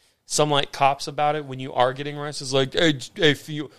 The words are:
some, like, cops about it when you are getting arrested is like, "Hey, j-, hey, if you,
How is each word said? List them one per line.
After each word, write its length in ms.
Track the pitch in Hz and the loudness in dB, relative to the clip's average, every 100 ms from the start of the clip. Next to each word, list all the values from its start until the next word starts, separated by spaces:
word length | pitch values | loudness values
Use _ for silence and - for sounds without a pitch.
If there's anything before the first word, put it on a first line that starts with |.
| _ _ - | _ _ -6
some, 240 | - 151 | 0 2
like, 220 | 143 - | 2 0
cops 360 | - 135 143 - | 2 2 2 -6
about 280 | 139 147 151 | -2 -2 -2
it 100 | 139 | -6
when 140 | 131 | -10
you 120 | 135 | -6
are 200 | - 127 | 0 0
getting 240 | 131 143 147 | 0 -8 -8
arrested 280 | 147 143 135 | -8 -8 -2
is 80 | |
like, 200 | 135 135 | 0 2
"Hey, 200 | - 170 | 2 2
j-, 180 | 135 - - | 2 -6 2
hey, 140 | 156 | 4
if 160 | 135 - | 4 -4
you, 220 | 151 143 | -10 -10